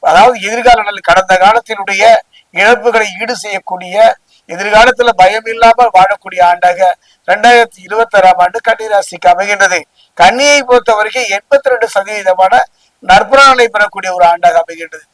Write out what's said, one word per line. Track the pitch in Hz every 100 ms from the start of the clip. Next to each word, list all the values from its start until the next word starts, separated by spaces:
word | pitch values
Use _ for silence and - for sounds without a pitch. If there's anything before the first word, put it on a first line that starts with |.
அதாவது | - 165 226 240 196
எதிர்கால | 226 240 233 208
நாள் | 202 185
கடந்த | 180 190 185
காலத்தினுடைய | 190 226 - 214 196 196 233 226 - _ _ 170
இழப்புகளை | 202 240 220 226 214 185
ஈடு | 226 233
செய்யக்கூடிய, | 214 196 - 185 180 190 226 - _ _ _
எதிர்காலத்துல | 170 202 214 240 254 240 190
பயம் | 185 214 226
இல்லாமல் | 226 233 233 240 185
வாழக்கூடிய | 196 202 196 185 175
ஆண்டாக | 175 180 180 185 - _ _ -
ரெண்டாயிரத்தி | 202 226 240 233 _ 180
இருபத்தாறாம் | 214 226 208 185 180
ஆண்டு | 175 214 -
கன்னிராசிக்கு | 226 220 208 190 175 180
அமைகின்றது. | 175 202 202 196 180 147 _ _ -
கன்னியை | 180 233 285 285 254
பொறுத்த | 247 240 214
வரைக்கும் | 214 254 233 196
எண்பத்தி | _ 277 277
ரெண்டு | 247 220 202
சதவீதமான | 196 214 190 185 190 - 180 _ _ _
நற்பலன்களை | 185 190 220 277 277 254 233 214
பெறக்கூடிய | 208 196 185 180
ஒரு | 170
ஆண்டாக | 170 175 165
அமைகின்றது. | 165 165 165 156 _